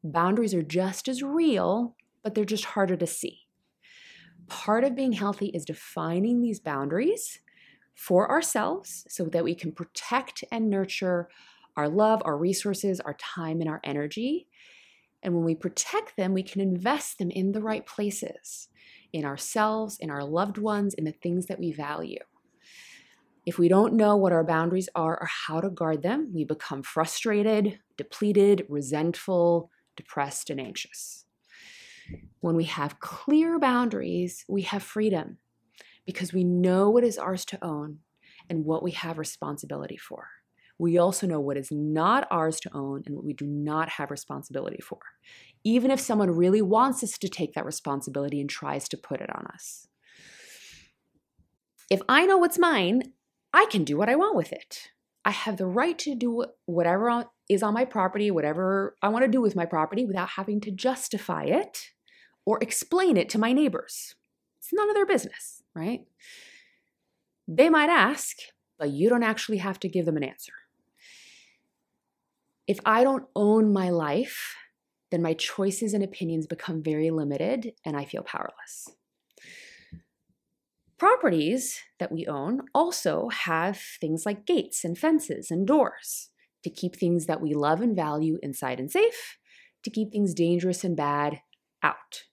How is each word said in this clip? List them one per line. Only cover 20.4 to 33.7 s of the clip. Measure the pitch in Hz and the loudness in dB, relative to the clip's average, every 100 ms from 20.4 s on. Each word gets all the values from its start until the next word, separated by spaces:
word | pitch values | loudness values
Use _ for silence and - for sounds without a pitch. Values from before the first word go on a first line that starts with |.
| 202 202 | -2 -2
ones, | 214 208 202 | -2 0 0
in | 196 | -2
the | 156 | -6
things | 160 180 175 180 | -4 -4 -2 -4
that | 190 | -6
we | 175 | -6
value. | 151 147 156 165 - - _ _ _ _ - - - _ _ _ _ - | -4 -6 -6 -8 -10 -16 _ _ _ _ -20 -20 -20 _ _ _ _ -8
If | 175 | 2
we | 170 | 6
don't | 190 220 | 6 6
know | 233 214 208 | 4 6 6
what | 190 | 6
our | 170 | 4
boundaries | 165 160 170 180 185 - | 2 2 2 0 -2 -2
are | 160 160 | -2 -2
or | 165 - - | -6 -8 -6
how | 156 | -4
to | 190 | -4
guard | 175 165 156 | -2 -2 0
them, | 165 262 302 | -2 -2 -4
we | 170 | -4
become | 147 151 - 139 | -4 -4 -6 -10
frustrated, | 135 - 160 - 226 208 208 214 208 - _ - | -6 -2 -2 -2 0 2 2 2 2 -2 _ -14
depleted, | 143 - 208 202 202 196 - | -14 -2 2 6 6 6 2
resentful, | 147 135 151 160 170 - 185 170 170 170 _ _ | -6 -2 0 0 -2 -2 4 4 4 0 _ _
depressed, | - - - 143 - - | -20 -12 -6 -4 -6 -8
and | 139 | -8
anxious. | 123 - - - - - _ _ _ - - - - - - - - _ | -6 -10 -12 -12 -16 -18 _ _ _ -20 -20 -20 -20 -20 -18 -18 -18 _
When | 170 165 | 0 0
we | |
have | 160 - 147 - | 0 -2 -4 -6
clear | - - - 302 330 330 | -14 -10 2 4 4 2
boundaries, | 277 | 2